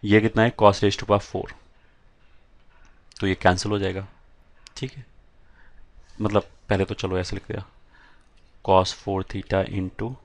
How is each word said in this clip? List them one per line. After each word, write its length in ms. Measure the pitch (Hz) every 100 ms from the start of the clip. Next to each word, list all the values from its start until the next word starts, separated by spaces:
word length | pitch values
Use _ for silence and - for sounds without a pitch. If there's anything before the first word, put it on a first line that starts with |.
ये 180 | 104 107
कितना 220 | 110 113
है? 100 | 113 -
cos 160 | 104 98
raised 160 | 104 -
to 100 | -
power 140 | 101 -
four। 220 | - - - - _ _ _ - _ _ - _ - - - - - - -
तो 80 | 98
ये 80 | 92
कैंसिल 360 | 90 90 101
हो 80 | 104
जाएगा, 280 | 95 92 95 - _ - _ - - -
ठीक 160 | 131
है। 120 | - 123 - _ _ - - - - - - - -
मतलब 280 | 107 104 - - -
पहले 160 | 101 95
तो 80 |
चलो 260 | 107 95 92
ऐसे 160 | 90 98
लिख 120 | -
दिया, 140 | - 98 _ _ - - - _ _ - - -
cos 280 | 95 95 -
four 240 | - 95 95
theta 320 | 98 - 95 95
into 400 | 104 95 - 113 131